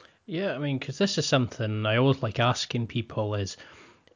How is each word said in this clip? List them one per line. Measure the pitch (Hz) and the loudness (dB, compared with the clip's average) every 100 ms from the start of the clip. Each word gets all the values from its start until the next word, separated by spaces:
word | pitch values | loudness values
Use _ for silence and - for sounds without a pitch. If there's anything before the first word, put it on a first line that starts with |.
| - _ - | -20 _ -8
Yeah, | 170 196 | -4 -2
I | 131 | -2
mean, | 147 135 | -2 -2
'cause | - 139 | -4 0
this | 196 - | 0 0
is | 147 | 2
something | 139 120 - 110 107 107 | 2 2 -2 -4 0 2
I | 113 | 4
always | 135 135 | 4 4
like | 117 104 | 0 2
asking | 120 120 - 120 110 | 2 2 -2 -4 -2
people | 123 110 - 107 | -4 -4 -4 -2
is, | 104 95 - - - - - _ | -2 -4 -6 -16 -20 -20 -20 _